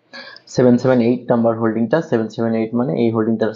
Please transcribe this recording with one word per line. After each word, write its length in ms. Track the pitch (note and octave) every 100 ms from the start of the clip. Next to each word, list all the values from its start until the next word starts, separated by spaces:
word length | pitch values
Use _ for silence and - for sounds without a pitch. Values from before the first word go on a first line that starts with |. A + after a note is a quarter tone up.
| _ - - - -
সেভেন 320 | - B2 A#2+
সেভেন 220 | C3 B2+
এইট 300 | A#2 B2 -
নাম্বার 280 | A#2+ A#2 A2+
হোল্ডিংটা, 440 | A2+ A2 A2+ D#3
সেভেন 260 | D#3+ A#2 A2
সেভেন 260 | B2 A2+
এইট 200 | A2+ A2
মানে 220 | A#2+ C3+ -
এই 120 | A#2
হোল্ডিংটার 400 | A2+ A2 A2 A2